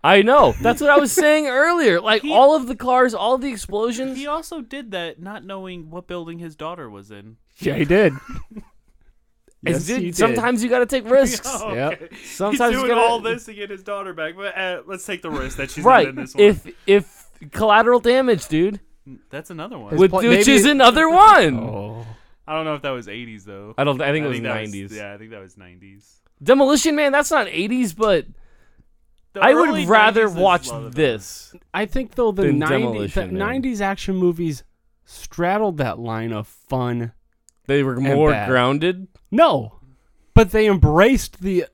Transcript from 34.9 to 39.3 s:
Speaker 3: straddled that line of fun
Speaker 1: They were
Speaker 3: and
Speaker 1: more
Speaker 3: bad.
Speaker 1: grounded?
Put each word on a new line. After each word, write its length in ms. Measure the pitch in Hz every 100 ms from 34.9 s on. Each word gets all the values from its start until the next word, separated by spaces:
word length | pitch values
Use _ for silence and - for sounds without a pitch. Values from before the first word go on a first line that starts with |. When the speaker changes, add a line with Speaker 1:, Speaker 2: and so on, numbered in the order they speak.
| _
Speaker 3:
straddled 760 | _ - - - 175 202 214 156
that 200 | 123 -
line 340 | 117 113 113
of 140 | 110 104
fun 640 | _ _ 131 123 120 117 _ _ _ _ _ -
Speaker 1:
They 160 | 139
were 120 | 135
Speaker 3:
and 100 | 123
Speaker 1:
more 260 | 135 143 151
Speaker 3:
bad. 180 | 143 104
Speaker 1:
grounded? 600 | 127 123 143 170 185 190 _ _